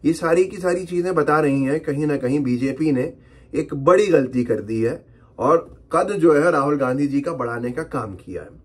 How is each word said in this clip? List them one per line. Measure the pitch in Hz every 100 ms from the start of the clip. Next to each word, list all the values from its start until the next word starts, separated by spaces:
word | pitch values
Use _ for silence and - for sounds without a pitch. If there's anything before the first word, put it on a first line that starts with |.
ये | 170
सारी | 165 170 170
की | 185 202
सारी | 180 175
चीजें | 180 175 175
बता | 170 147 151
रही | 151 139
हैं, | 135 156
कहीं | 160 143 151
ना | 143
कहीं | 123 147
बीजेपी | 131 120 135 131 156
ने | 131 135 - - - -
एक | - -
बड़ी | 147 139 185 208
गलती | 160 127 123
कर | 113 107
दी | 101 113
है | 117 - _ - _ -
और | 120 165 - - _
कद | 160 190
जो | 196 165
है, | 147 165
राहुल | 156 139 147
गांधी | 127 131 143
जी | 139
का | 143
बढ़ाने | 131 123 120 120
का | 120
काम | 156 139 104
किया | 92 - 90
है। | - -